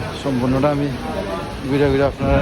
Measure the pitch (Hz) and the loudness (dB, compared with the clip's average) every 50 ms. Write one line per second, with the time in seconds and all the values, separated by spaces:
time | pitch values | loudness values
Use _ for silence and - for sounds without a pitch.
0 | 117 - - - - 139 135 123 123 127 127 135 135 147 147 143 143 143 131 117 | -4 -6 -6 -6 -4 -2 0 0 2 2 2 2 2 2 2 2 0 -2 -4 -4
1 | - - - - 98 101 95 95 95 - - - - 131 139 139 143 143 135 135 | -6 -6 -4 -4 -4 -4 -6 -6 -6 -8 -8 -6 -4 -2 2 2 4 4 4 4
2 | 139 139 131 - 135 135 139 139 | 2 2 0 0 0 2 2 4